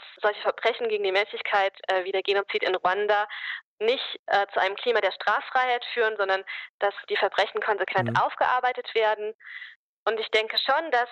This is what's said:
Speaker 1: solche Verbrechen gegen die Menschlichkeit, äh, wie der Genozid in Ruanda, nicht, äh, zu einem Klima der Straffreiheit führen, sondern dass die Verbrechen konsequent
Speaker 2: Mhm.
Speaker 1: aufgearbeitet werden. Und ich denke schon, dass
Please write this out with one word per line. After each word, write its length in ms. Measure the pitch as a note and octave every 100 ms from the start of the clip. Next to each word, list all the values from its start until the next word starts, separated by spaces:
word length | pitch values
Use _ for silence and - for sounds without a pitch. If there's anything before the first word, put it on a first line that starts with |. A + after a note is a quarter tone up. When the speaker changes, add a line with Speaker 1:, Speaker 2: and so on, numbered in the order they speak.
| - -
Speaker 1:
solche 200 | G#3+ G3+
Verbrechen 460 | G#3 - A3+ A#3 A#3
gegen 160 | G#3
die 80 | G3+
Menschlichkeit, 600 | F#3+ G#3 A#3 - G#3 G3 - -
äh, 160 | F#3+ F3+
wie 80 |
der 100 | G3
Genozid 400 | F#3 G3 G3 G#3
in 120 | F#3 F3+
Ruanda, 520 | F3+ F#3+ G#3 G#3 G#3+ - - - - -
nicht, 400 | A3 C4 - - -
äh, 200 | G3+ G3+
zu 80 | -
einem 160 | F#3+ G3+
Klima 240 | B3 A3
der 100 | G3+
Straffreiheit 720 | G3+ - A3+ - C4 B3+ A#3+ -
führen, 220 | A#3+ A3 G#3+
sondern 280 | F#3+ F#3+ F#3+ - - _
dass 140 | G3+ - -
die 80 | G3+
Verbrechen 420 | D4+ - G#3 G#3
konsequent 520 | - G3+ F#3 G3 F#3
Speaker 2:
Mhm. 40 | F#3
Speaker 1:
aufgearbeitet 800 | B3+ - - B3+ B3 B3 - A3+
werden. 380 | G#3+ G#3+ G#3+ - - - - - _ _ -
Und 100 | A3
ich 120 | A3
denke 260 | A3 A3 A3
schon, 320 | - C#4 E4
dass 180 | B3 A#3+